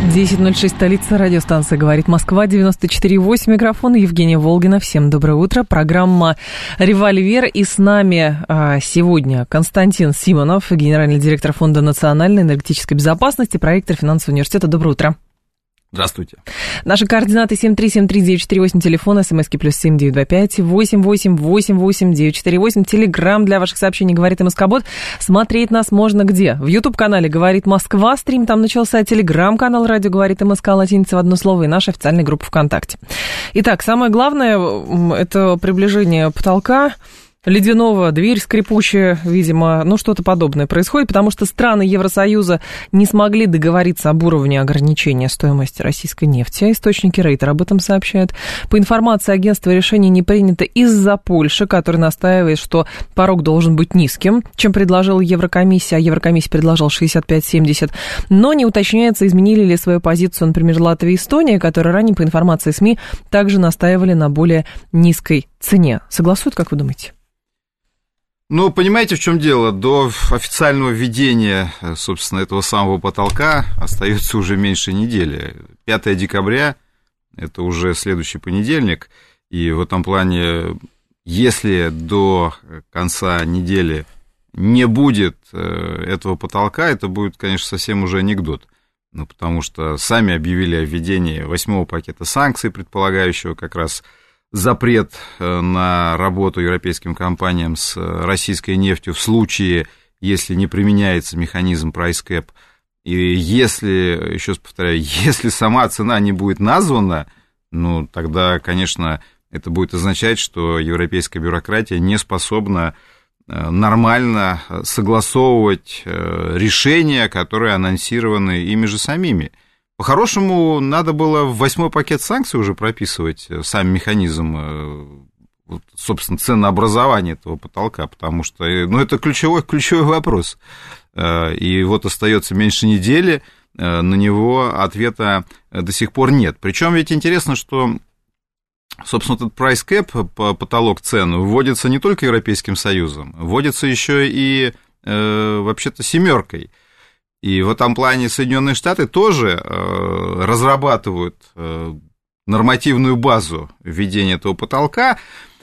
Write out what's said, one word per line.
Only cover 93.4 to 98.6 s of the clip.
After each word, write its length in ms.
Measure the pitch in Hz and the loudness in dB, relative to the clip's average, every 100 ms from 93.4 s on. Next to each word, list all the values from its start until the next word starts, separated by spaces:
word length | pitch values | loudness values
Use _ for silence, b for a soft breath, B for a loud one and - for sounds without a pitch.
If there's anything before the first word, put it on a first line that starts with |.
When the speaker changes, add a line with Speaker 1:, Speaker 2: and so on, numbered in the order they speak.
| 87 | -10
Speaker 2:
как 200 | 82 82 | -12 -10
раз 300 | 87 80 - b b b b _ | -8 -8 -8 b b b b _
запрет, 600 | 104 95 113 117 117 - - B B | -4 -2 0 2 2 0 -10 B B
э, 200 | 90 87 | -6 -2
на 560 | 90 90 90 90 85 82 | -2 0 0 0 0 -2
работу 440 | 95 92 95 90 | -2 -2 -4 -2
европейским 560 | 87 90 90 85 87 82 | -4 -2 -6 -8 -10 -6
компаниям 580 | 90 87 92 87 82 | -6 -4 -4 -2 -4
с, 220 | 80 - 87 | -6 -8 -8
э, 280 | 85 85 | -8 -6
российской 520 | 85 95 - 95 | -4 -4 -4 -6